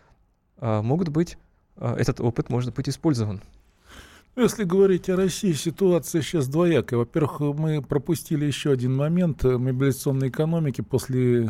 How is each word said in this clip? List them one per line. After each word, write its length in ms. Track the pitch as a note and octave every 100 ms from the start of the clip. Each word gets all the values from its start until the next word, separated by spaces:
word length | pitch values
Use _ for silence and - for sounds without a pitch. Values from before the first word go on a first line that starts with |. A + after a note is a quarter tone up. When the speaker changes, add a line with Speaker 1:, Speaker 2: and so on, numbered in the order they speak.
| _ _ _ _ _ _
Speaker 1:
а, 240 | A#2 G#2+
могут 280 | A2 D#3+ E3+
быть, 280 | D3+ E3+ - _ _ _ -
а, 180 | A#2+ -
этот 240 | C3 B2
опыт 300 | A#2 C3 -
может 240 | B2 B2
быть 160 | B2+ C#3+
использован. 520 | - E3 B2 G#2 G2 - - _ _ _ - - - _ -
Speaker 2:
Если 280 | G#3+ -
говорить 460 | F#3 F#3+ G3 F3+ F#3+
о 80 | F#3
России, 340 | F#3+ - G3+
ситуация 720 | C#3+ E3+ - G3 E3+ - E3+
сейчас 260 | C3+ E3+ C3
двоякая. 520 | D3+ F3 C#3+ - A#2+
Во-первых, 420 | A#2+ E3 C3 -
мы 400 | D3 C#3+ D#3 D3+
пропустили 640 | B2 D3 D#3 D#3+ - D#3 D3
ещё 260 | - D3
один 240 | C3 B2 C3
момент, 480 | D3+ F3 F3 -
э, 140 | C3 B2
мобилизационной 720 | B2+ B2+ C#3 B2+ C#3+ C3+ C3
экономики 500 | C#3 D#3 E3 D3+ B2
после 680 | G#2+ B2 - B2+ B2 A#2+